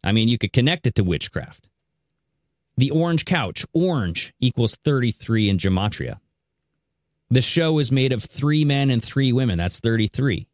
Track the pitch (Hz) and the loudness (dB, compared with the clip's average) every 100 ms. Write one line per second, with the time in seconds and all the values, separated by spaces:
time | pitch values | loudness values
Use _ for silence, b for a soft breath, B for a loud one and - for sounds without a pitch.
0 | 95 107 113 120 101 - 127 175 127 - | 2 2 2 0 0 2 2 0 0 0
1 | 92 82 - 80 76 - _ _ _ _ | 0 -2 -4 -8 -10 -18 _ _ _ _
2 | _ _ _ _ _ _ _ - 135 151 | _ _ _ _ _ _ _ -2 0 0
3 | 170 165 - 175 101 - - 165 185 156 | 0 -2 0 -2 -2 -6 -4 -2 0 0
4 | 92 78 - _ 127 120 113 - - 139 | -2 -4 -10 _ -2 0 -2 0 -2 0
5 | 120 - - 113 104 98 95 92 104 - | 0 -4 -2 0 2 2 0 0 -2 -4
6 | 62 53 _ _ _ _ _ _ _ _ | -10 -10 _ _ _ _ _ _ _ _
7 | _ _ _ 123 123 - 160 156 127 135 | _ _ _ 0 2 0 2 0 2 2
8 | 131 123 - - 143 151 147 139 139 123 | 2 -2 -6 -2 0 2 2 2 2 0
9 | - - 135 123 127 87 87 - 113 113 | -2 0 2 2 0 0 -2 -2 0 0
10 | 107 - 135 98 - | 0 0 -2 -2 -8